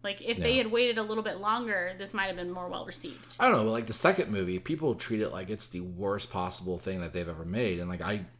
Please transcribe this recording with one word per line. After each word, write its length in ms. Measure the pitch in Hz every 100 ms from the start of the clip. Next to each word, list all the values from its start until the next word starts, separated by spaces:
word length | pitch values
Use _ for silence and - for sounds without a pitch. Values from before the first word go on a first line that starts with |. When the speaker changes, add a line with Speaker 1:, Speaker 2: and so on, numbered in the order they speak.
Speaker 1:
Like, 200 | 202 196
if 160 | 226 208
they 140 | 180 262
Speaker 2:
Yeah. 60 |
Speaker 1:
had 80 | 220
waited 240 | 233 247 226
a 40 |
little 220 | 214 214
bit 140 | 214 180
longer, 560 | 202 233 233 196 180 185
this 160 | 196
might 120 | 208 196
have 100 | 180
been 160 | 175
more 160 | 180 180
well 180 | 175 -
received. 500 | - 160 - - -
Speaker 2:
I 80 | 247
don't 80 | 165
know, 80 |
but, 80 | 110
like, 140 | 117 113
the 40 |
second 380 | 107 165 185 123
movie, 280 | 101 90 92
people 340 | - 156 156
treat 260 | 113 - 110
it 100 | 107
like 200 | 87 95
it's 160 | 107 -
the 120 | 90
worst 500 | 90 87 101 101 -
possible 480 | 98 90 - 92 87
thing 220 | - 95
that 120 | 82
they've 160 | 87 85
ever 160 | 80
made. 360 | 82 104 117 87
And, 80 | 87
like, 120 | 90
I, 240 | 85 104 90